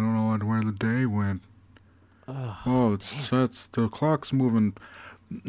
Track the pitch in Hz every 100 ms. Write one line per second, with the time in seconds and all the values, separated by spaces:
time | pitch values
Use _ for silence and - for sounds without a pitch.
0 | 110 110 110 107 104 113 110 101 113 123
1 | 127 101 101 95 - - - - _ _
2 | _ _ - 135 123 95 123 127 117 101
3 | - 143 127 131 123 - - - 110 -
4 | 151 147 - 135 127 113 104 - - -
5 | - - - -